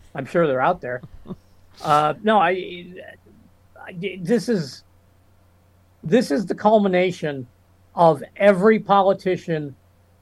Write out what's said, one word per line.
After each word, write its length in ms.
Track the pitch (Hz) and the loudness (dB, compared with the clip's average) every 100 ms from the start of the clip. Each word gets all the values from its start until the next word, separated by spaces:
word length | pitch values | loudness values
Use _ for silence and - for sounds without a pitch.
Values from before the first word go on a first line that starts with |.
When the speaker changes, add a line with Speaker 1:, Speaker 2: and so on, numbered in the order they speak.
| - - | -18 -12
Speaker 1:
I'm 80 | 135 | -4
sure 200 | 175 160 | 0 0
they're 160 | 127 | 2
out 180 | 147 180 | 0 -2
there. 220 | 123 123 - - - | -6 -10 -12 -20 -16
Speaker 2:
<laughs> 100 | - _ _ _ - | -18 _ _ _ -10
Speaker 1:
Uh, 340 | 165 151 151 156 | 0 2 2 -2
no, 160 | 208 220 | 0 2
I, 520 | 170 185 - 175 180 185 - - _ - _ _ _ - | 2 0 -6 -14 -16 -18 -20 -20 _ -20 _ _ _ -20
I, 380 | - 180 185 190 | -18 -10 -8 -6
this 280 | 170 240 - | -2 -2 0
is, 340 | 214 143 - _ _ _ _ _ _ _ _ _ _ _ _ | -4 -4 -12 _ _ _ _ _ _ _ _ _ _ _ _
this 300 | 160 214 - | 0 0 2
is 120 | 277 175 | -2 -4
the 80 | - | -2
culmination 880 | 208 220 202 180 185 175 156 139 123 _ _ _ _ | 2 4 4 2 0 -2 -8 -8 -12 _ _ _ _
of 300 | - 165 147 - - | 2 4 2 -4 0
every 440 | 202 190 214 220 | 2 4 4 2
politician 960 | - 202 190 190 190 180 - 160 147 135 _ _ _ _ | 2 2 4 0 -2 -4 -4 -6 -6 -14 _ _ _ _